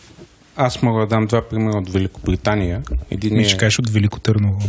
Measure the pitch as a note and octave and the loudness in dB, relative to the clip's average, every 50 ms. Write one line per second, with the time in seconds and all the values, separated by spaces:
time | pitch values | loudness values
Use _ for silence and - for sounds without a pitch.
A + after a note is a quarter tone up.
0 | - - - - - - _ - - _ - - C#3 B2 - - - A#2+ A2+ A2 | -20 -20 -20 -20 -20 -20 _ -20 -20 _ -4 -2 0 0 0 0 0 0 2 2
1 | A2 G#2 A2+ A2 A2 G#2 A#2 A2+ - - A2 A2 A2 A2 G#2+ G2+ F#2 F#2 F#2 F#2+ | 0 2 2 2 2 2 0 0 0 -2 -2 -2 0 0 0 -2 -2 -2 0 0
2 | F#2+ F#2+ - - - G2 F#2 F2+ - G#2 G#2 G#2 F#2+ F2 F2 A2+ - - - - | 0 -2 -4 -6 -2 -2 -2 0 0 0 0 0 0 -2 -2 -4 -4 -4 -4 -6
3 | - - - G2 G#2+ G#2+ G#2+ A2 G#2+ G2+ G2 F#2+ A2 G#2+ - - B2 A2+ G#2+ G#2+ | -4 -4 -6 -4 -2 0 2 2 2 2 2 2 2 0 2 0 0 0 2 2
4 | G2+ G#2+ - - - - G#2+ G#2 G#2 G2+ G2 G2 G2+ | 2 0 0 -2 0 0 2 2 2 0 0 0 -2